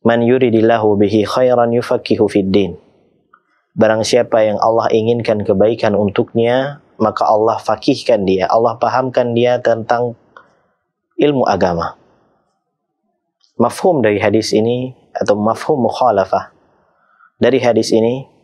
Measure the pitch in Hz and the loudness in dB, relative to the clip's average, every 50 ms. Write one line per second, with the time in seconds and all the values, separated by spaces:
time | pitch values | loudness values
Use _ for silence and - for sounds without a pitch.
0 | _ 113 117 120 117 117 127 131 127 120 110 113 107 113 117 113 107 107 104 101 | _ 2 2 2 2 2 2 2 2 2 2 2 4 4 2 2 2 0 2 2
1 | 104 98 104 110 101 - - 127 127 127 123 120 120 117 117 120 117 - 127 117 | 2 2 2 0 0 0 0 0 2 2 2 2 2 0 0 -2 -2 -2 -4 -4
2 | - - 110 101 107 101 - 104 95 95 95 101 95 85 85 - _ _ _ _ | -2 -2 0 0 0 0 2 -2 0 2 0 0 0 0 -6 -12 _ _ _ _
3 | _ _ _ _ _ _ _ _ _ _ _ _ _ _ _ - 113 107 110 110 | _ _ _ _ _ _ _ _ _ _ _ _ _ _ _ 0 2 2 2 0
4 | 110 - - 123 113 - - 113 110 107 104 - - 113 113 113 107 - - 110 | 0 0 0 0 0 2 0 2 2 2 0 0 0 0 0 0 0 0 0 0
5 | 110 113 120 120 113 117 107 104 98 - 101 95 101 110 120 113 - 110 101 98 | 0 0 -2 -2 -2 -2 -2 -2 0 -2 0 2 2 0 0 0 -2 -2 0 0
6 | 107 98 95 - 107 - - 113 117 120 123 131 135 143 143 143 _ _ _ - | -2 0 -2 -2 -4 -2 -2 -2 0 0 0 -2 -2 -4 -10 -14 _ _ _ -4
7 | 107 110 113 - - 147 110 107 107 113 110 110 - - 110 - - - 135 - | -4 -2 -2 -2 0 0 2 2 2 0 0 -2 -2 -4 -4 -2 -2 -2 -2 -2
8 | - - 117 104 98 92 95 92 92 - - 113 117 117 117 120 123 117 113 127 | 0 0 0 0 2 0 0 0 0 0 0 0 0 0 -2 -2 -4 -2 0 -2
9 | 131 131 123 131 123 120 117 117 120 123 123 120 - 120 117 113 110 - 120 120 | -4 -2 -2 -2 -2 0 0 0 0 0 0 0 0 -2 -2 -2 -2 -2 -2 -2
10 | 123 120 117 _ _ _ _ - - _ _ _ _ _ _ _ _ _ _ _ | -2 -6 -8 _ _ _ _ -20 -20 _ _ _ _ _ _ _ _ _ _ _
11 | _ _ _ - 311 147 143 127 - - 104 90 95 90 85 85 82 - - _ | _ _ _ 0 0 0 2 0 0 0 0 0 0 -2 -2 -4 -6 -8 -10 _
12 | _ _ _ _ _ _ _ _ _ _ _ _ _ _ _ _ _ _ _ _ | _ _ _ _ _ _ _ _ _ _ _ _ _ _ _ _ _ _ _ _
13 | _ _ _ _ _ _ _ _ _ _ _ - - 120 - - - 190 175 143 | _ _ _ _ _ _ _ _ _ _ _ -2 -2 -2 -2 0 0 0 2 2
14 | 110 107 104 98 104 104 101 110 107 - - 110 107 117 120 123 127 131 127 _ | 2 2 0 2 0 0 0 0 0 0 0 0 0 0 -2 -4 -6 -8 -12 _
15 | _ _ _ - - - 104 104 104 110 113 - - - 156 135 117 110 - - | _ _ _ -6 -2 -2 0 0 0 -2 -2 -4 -2 -4 -2 0 0 -2 -2 0
16 | 131 123 107 98 95 - - 95 - - _ _ _ _ _ _ _ _ _ _ | 0 2 2 2 0 0 -2 -4 -4 -8 _ _ _ _ _ _ _ _ _ _
17 | _ _ _ _ _ _ _ _ - 120 131 127 113 120 117 113 110 - - 113 | _ _ _ _ _ _ _ _ 0 2 2 2 2 2 2 2 0 2 0 2
18 | 110 117 123 135 139 _ _ _ | 2 0 -2 -4 -10 _ _ _